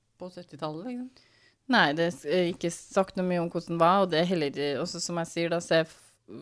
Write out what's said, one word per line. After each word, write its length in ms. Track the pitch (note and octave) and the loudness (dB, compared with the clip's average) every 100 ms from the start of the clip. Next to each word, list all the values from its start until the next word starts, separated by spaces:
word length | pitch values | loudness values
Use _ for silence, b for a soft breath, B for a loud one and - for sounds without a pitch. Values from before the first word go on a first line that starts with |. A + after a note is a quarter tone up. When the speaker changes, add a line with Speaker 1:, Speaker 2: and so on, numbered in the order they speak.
| _ - | _ -16
Speaker 1:
på 80 | F3+ | -16
syttitallet, 520 | F3+ F3 C#3 D#3 D#3 | -16 -18 -8 -6 -6
liksom? 220 | A#3 B3 B3+ _ b b b b - | -8 -10 -12 _ b b b b 2
Speaker 2:
Nei, 180 | A#3+ D#3+ D3+ | 4 4 4
det 80 | |
er 80 | E3+ | 0
s-, 120 | - C#3+ | -2 -2
er 180 | F3+ F3 | 0 0
ikke 180 | - E3+ | -2 -6
sagt 440 | - - G3 F#3+ - | -6 -4 0 0 0
noe 80 | F3+ | -2
mye 120 | F3 | 0
om 80 | E3+ | -2
hvordan 200 | E3+ E3 E3+ | -4 -4 4
han 40 | |
var, 220 | E3+ G3 | 6 6
og 80 | F#3+ | 4
det 60 | D#3+ | 2
er 80 | F3 | 2
heller 240 | F3+ D3 | 0 -2
ikke, 200 | C#3+ C#3+ C3 | -2 -2 -2
også 200 | F3 E3+ | -4 -6
som 200 | - E3+ | -6 -6
jeg 80 | E3 | -4
sier 220 | E3+ E3+ | -2 -2
da, 80 | E3+ | -2
så 180 | E3+ E3 | 2 2
er 60 | D#3+ | 2
f-, 240 | - - _ - A2+ | -6 -20 _ -18 -18